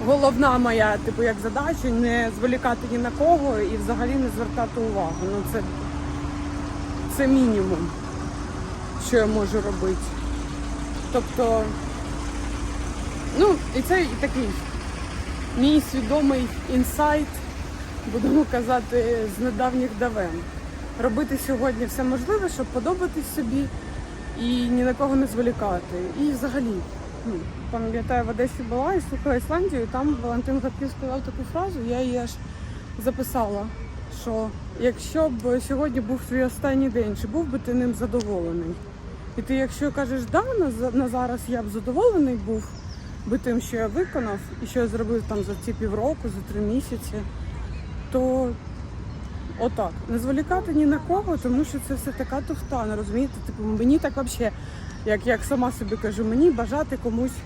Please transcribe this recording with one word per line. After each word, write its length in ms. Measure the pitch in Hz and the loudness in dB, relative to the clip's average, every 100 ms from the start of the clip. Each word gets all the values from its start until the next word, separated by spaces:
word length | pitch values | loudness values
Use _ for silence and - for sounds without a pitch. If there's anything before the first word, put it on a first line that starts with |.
| 214 | 6
головна 520 | 285 277 233 277 247 | 6 6 6 6 6
моя, 380 | 240 226 214 208 | 4 6 4 4
типу, 180 | 220 214 | 0 2
як 140 | 233 208 | 2 2
задача, 460 | 220 254 294 330 262 | -2 0 0 0 0
не 420 | 233 240 233 226 196 | 2 4 2 0 0
зволікати 420 | 247 254 254 233 233 | 2 2 2 0 -2
ні 60 | 240 | -2
на 120 | 240 | -2
кого 480 | - 302 339 277 220 | 4 6 6 4 2
і 180 | 190 220 | 0 0
взагалі 380 | 202 240 247 | 0 0 2
не 140 | 269 247 214 | 2 0 0
звертати 440 | 233 247 226 247 | -2 -2 -2 0
увагу. 360 | 226 196 165 160 | 0 0 -2 -2
Ну, 200 | 185 202 190 | -2 -2 -2
це, 100 | 220 196 - 139 - - - - - - - - - - - - - | -2 -2 -4 -4 -4 -4 -4 -4 -4 -4 -4 -4 -6 -6 -4 -4 2
це 100 | 269 | 6
мінімум, 640 | 269 247 214 190 165 170 139 - - - - - - - - - - - | 8 6 4 2 2 0 -4 -6 -6 -6 -4 -6 -6 -6 -6 -6 -6 2
що 100 | 240 | 4
я 100 | 214 | 6
можу 340 | 214 196 214 | 4 2 2
робити. 580 | 202 190 185 185 - - - - - - - - - - - | 0 0 0 0 -2 -4 -4 -4 -4 -6 -4 -4 -4 -6 0
Тобто, 520 | 247 233 - 233 226 220 214 - - - - - - - - - - - - - - - - | 0 0 2 4 4 2 -2 -4 -6 -6 -4 -4 -4 -4 -2 -2 -2 -4 -4 -4 -4 -2 4
ну, 160 | 403 320 - 254 | 6 6 2 -2
і 60 | |
це 200 | 254 370 | 2 2
і 40 | 294 - | 2 0
такий 280 | 269 262 214 196 - - - - - - - - - - | 0 0 -2 -4 -6 -6 -6 -6 -6 -6 -6 -6 -4 2
мій 240 | 269 302 - | 6 6 4
свідомий 540 | 262 220 294 277 269 240 - - | -2 2 4 4 4 0 -4 0
інсайт, 520 | 254 240 - 302 302 294 - - - - - - - - | 2 2 4 4 4 0 -6 -8 -8 -8 -8 -8 -6 -4
будемо 320 | 220 240 277 294 | 0 4 6 4
казати, 680 | 240 233 254 214 240 233 233 214 190 | 0 2 2 4 2 4 2 0 0
з 40 | |
недавніх 480 | 247 214 254 254 247 214 | -2 2 2 2 0 0
давен. 420 | 247 214 180 165 - - - - - - | 0 0 -2 -2 -6 -8 -10 -10 -10 0
Робити 360 | 233 220 285 269 - | 2 2 0 -2 0
сьогодні 400 | 254 262 226 233 | 2 2 0 -2
все 180 | - | 0
можливе, 440 | 254 254 247 427 370 | 0 0 2 0 0
щоб 180 | - 254 | -2 -2
подобатись 680 | 254 302 359 359 311 285 - | -2 0 0 0 -2 -4 -4
собі 280 | 233 262 277 - - - - - - - | -2 0 -2 -4 -8 -8 -8 -10 -8 -4
і 60 | 240 | 0
ні 360 | 247 247 247 | 0 2 4
на 120 | 254 | 2
кого 220 | 254 277 269 | 2 2 4
не 100 | 269 | 2
зволікати. 680 | 220 240 233 208 180 175 175 185 262 | 2 0 2 0 0 -2 -6 -4 0
І 100 | 294 | 0
взагалі, 440 | 262 262 269 233 190 - - - - 233 | 0 -2 0 0 -2 -4 -8 -10 -8 -4
ну, 80 | 185 156 - - | -4 -6 -8 -6
пам'ятаю, 540 | 233 220 226 220 247 | -4 -2 -2 2 2
в 40 | 226 | 2
Одесі 340 | 220 254 - 226 | 0 0 0 -4
була 240 | 240 302 | 0 2
і 60 | 381 - | 0 0
слухала 260 | 269 285 | -2 0
Ісландію, 480 | 247 - 330 381 277 | 0 2 0 0 0
і 40 | 220 | -2
там 300 | 254 294 269 | 0 0 0
Валентин 380 | 240 233 254 269 | -2 -2 0 0
Гапків 280 | 262 - 269 - | 0 -4 -6 -4
сказав 220 | 262 262 | -4 -4
таку 240 | 269 254 247 | -4 -6 -4
фразу, 260 | 330 381 294 233 | -2 -2 -2 -2
я 120 | 240 | 0
її 180 | 254 247 | 0 0
аж 120 | 240 - - - - - - - | -4 -8 -10 -10 -10 -10 -10 -2
записала, 640 | 233 254 247 262 214 202 220 - - - - - | -2 -2 -2 0 0 -2 -4 -8 -10 -10 -10 -8
що 260 | 240 220 220 202 - - | -4 -2 -2 -6 -10 0
якщо 480 | 247 240 - 311 311 | 0 0 -2 2 2
б 320 | 240 240 247 - | 2 0 0 0
сьогодні 320 | 269 302 247 | 0 0 0
був 200 | 214 254 - | -2 -4 0
твій 160 | 254 | 0
останній 440 | 254 - 277 269 269 | 0 0 2 4 4
день, 280 | 226 214 202 | 2 0 -2
чи 60 | 214 | -2
був 200 | 294 311 | -2 0
би 120 | 247 | -2
ти 160 | 247 | 0
ним 200 | 247 247 | 2 2
задоволений? 800 | 196 233 240 208 190 170 170 165 180 - - - - - - | 0 0 0 0 -2 -2 -2 -4 -6 -10 -12 -12 -12 -8 -8
І 60 | |
ти, 120 | - | 0
якщо 380 | 262 262 - 285 | 0 0 0 -2
кажеш, 300 | 247 262 262 220 | 0 -2 -2 2
"Да, 100 | 294 480 466 | 2 2 2
на 120 | 302 | 2
за-, 200 | 220 247 | 0 0
на 180 | 233 254 | 2 2
зараз 320 | 247 247 247 - | 0 -2 -2 -2
я 140 | 240 | -4
б 60 | 214 | -2
задоволений 680 | 214 208 262 480 381 277 | -4 -2 4 6 6 2
був 300 | 233 196 220 - - - - - - - | 0 -2 -4 -4 -12 -12 -12 -12 -8 -2
би 120 | 240 | 0
тим, 220 | 247 233 | 2 0
що 160 | - 233 | 0 -2
я 100 | 220 | 0
виконав 520 | 240 370 302 226 202 - - | 0 -2 -2 -2 -4 -8 -8
і 40 | 220 | -4
що 140 | 254 | 0
я 60 | 233 | 0
зробив 360 | 220 220 233 214 | 0 0 0 0
там 100 | 208 | -2
за 100 | 190 196 | -2 -4
ці 80 | - | -4
півроку, 500 | - 214 208 247 311 | -2 -2 0 0 0
за 280 | 233 196 - | -4 -6 -6
три 80 | 208 | -2
місяці", 540 | 208 247 - 240 - 214 196 - - - - - - - - | 0 0 -2 -8 -6 -6 -6 -8 -8 -6 -8 -8 -8 -10 -2
то... 360 | 254 254 262 254 240 - - - - - - - - - - | 2 4 2 0 -2 -8 -10 -10 -8 -8 -8 -8 -8 -8 -2
Отак, 340 | 247 - 180 - - | -2 0 -2 -4 -2
не 100 | 233 | -2
зволікати 540 | 247 269 302 370 403 | 2 0 2 0 2
ні 140 | 302 302 | 4 6
на 120 | 294 | 4
кого, 380 | - 370 403 311 | 2 0 2 0
тому 280 | 247 247 | 2 2
що 140 | 302 277 - | 2 -2 -4
це 60 | |
все 180 | 269 277 | -4 -4
така 280 | 262 262 262 | -4 -2 -2
туфта, 460 | - 302 - 262 214 | -2 -6 -2 -2 0
не 100 | 208 | -2
розумієте? 360 | 208 233 269 - - | 0 0 0 -2 -8
Типу, 160 | - | -4
мені 360 | 214 214 240 311 | -2 4 6 6
так 180 | 302 277 | 4 -2
вообще, 360 | 254 - 226 - - - - - 214 | -4 0 -2 -2 -12 -10 -10 -6 0
як, 200 | 208 240 | 0 2
як 180 | 226 | 2
сама 280 | - 277 247 | 2 2 2
собі 240 | - 202 214 | -2 -4 -2
кажу, 280 | 214 202 | -2 0
мені 260 | 220 240 339 | 2 6 6
бажати 480 | 233 233 285 311 269 | 6 0 0 0 -2
комусь 360 | 240 226 247 - | -2 0 0 -2